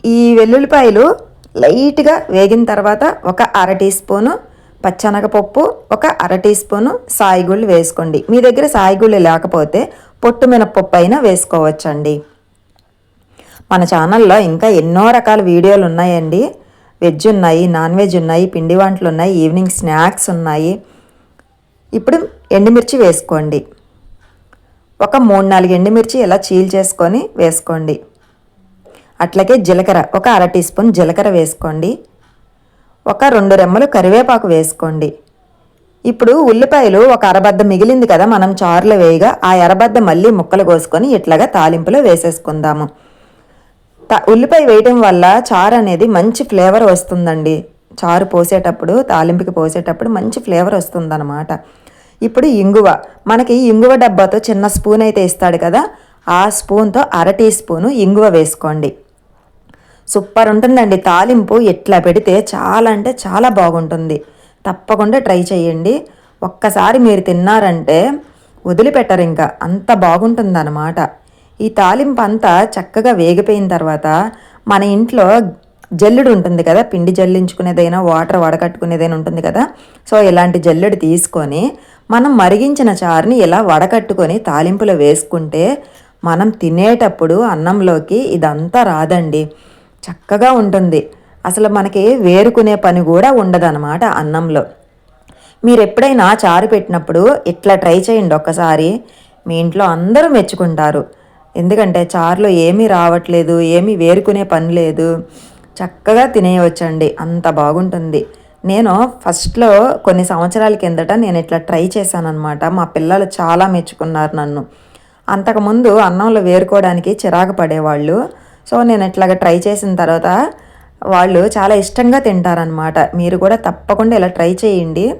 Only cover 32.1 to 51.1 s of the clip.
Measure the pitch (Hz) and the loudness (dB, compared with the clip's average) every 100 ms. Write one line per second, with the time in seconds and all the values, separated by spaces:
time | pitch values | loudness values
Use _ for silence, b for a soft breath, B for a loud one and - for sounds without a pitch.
32.1 | _ _ _ _ _ _ _ _ _ - | _ _ _ _ _ _ _ _ _ -8
33.1 | - 277 233 196 190 180 202 185 208 185 | 0 2 2 4 4 4 2 2 2 4
34.1 | 220 247 240 190 160 160 - 160 156 151 | 2 2 0 2 0 0 -6 -8 -6 -6
35.1 | 147 _ _ _ _ _ _ _ _ 240 | -8 _ _ _ _ _ _ _ _ -6
36.1 | 233 233 294 277 226 277 294 233 190 254 | 0 2 4 4 4 4 4 4 4 4
37.1 | 240 196 185 202 185 208 185 220 262 233 | 4 2 2 2 2 0 2 2 2 2
38.1 | 170 208 214 185 190 180 170 202 202 170 | 2 2 2 0 0 0 2 2 4 4
39.1 | 165 196 - 185 185 170 190 233 226 196 | 4 2 0 0 2 4 2 2 2 2
40.1 | 165 214 208 165 190 180 165 - 165 262 | 2 2 2 0 0 2 0 0 -2 0
41.1 | 214 165 160 240 180 160 165 165 262 247 | -2 0 0 2 2 0 0 0 2 4
42.1 | 165 170 160 - 156 151 147 175 b b | 2 0 -6 -10 -6 -4 -4 -8 b b
43.1 | b b b b b b b _ _ - | b b b b b b b _ _ -4
44.1 | - - 226 262 330 277 214 233 247 208 | -2 2 2 4 2 4 4 4 2 2
45.1 | 180 180 214 233 190 196 240 208 170 226 | 4 4 2 0 0 2 2 0 0 0
46.1 | 190 208 233 269 196 185 208 190 180 - | 2 0 -2 -2 2 2 4 2 2 -2
47.1 | 180 170 160 156 156 - _ _ - 170 | -4 -4 -2 -2 -4 -8 _ _ -8 -2
48.1 | 175 190 175 175 190 175 170 - 226 269 | 0 0 0 0 0 -2 -4 -2 -2 0
49.1 | 165 165 175 180 175 160 175 175 - 226 | -2 0 -2 -4 -4 -4 -4 -6 -6 -4
50.1 | 208 214 247 233 175 180 202 175 175 160 | -4 -6 -8 -4 -2 0 -2 -6 -8 -8